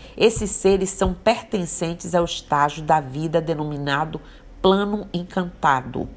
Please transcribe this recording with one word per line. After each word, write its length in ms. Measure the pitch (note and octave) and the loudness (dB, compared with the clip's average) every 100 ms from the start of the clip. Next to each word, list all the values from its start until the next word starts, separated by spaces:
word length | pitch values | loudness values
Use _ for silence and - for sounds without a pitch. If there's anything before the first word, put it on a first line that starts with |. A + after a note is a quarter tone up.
| - - | -12 2
Esses 340 | A3 A3 G#3 | 2 4 -2
seres 400 | - G3 G3 F#3+ | 0 2 2 2
são 240 | - F#3 | 0 -2
pertencentes 1040 | F3+ - A3+ - G#3 E3+ - E3 E3+ F3+ F3 | 0 0 0 -2 -4 -4 -4 -4 -6 -2 0
ao 80 | |
estágio 580 | E3+ - - D3 D3 D3+ | 0 -4 -2 2 2 0
da 180 | D3+ D#3 | 0 2
vida 400 | C#3 C3+ D#3+ E3 | 0 -4 -2 0
denominado 800 | D#3+ D#3 D3+ D3 C#3+ C#3 D#3 D#3+ - - - - | 0 -2 -4 -4 -2 -2 -2 -6 -12 -20 -20 0
plano 480 | F#3+ F#3+ G3+ G#3 - | 4 4 2 -4 -4
encantado. 960 | F3 F3 - F3+ - D#3 C3+ B2+ A#2+ - | -6 -4 -4 -6 0 2 2 0 -6 -8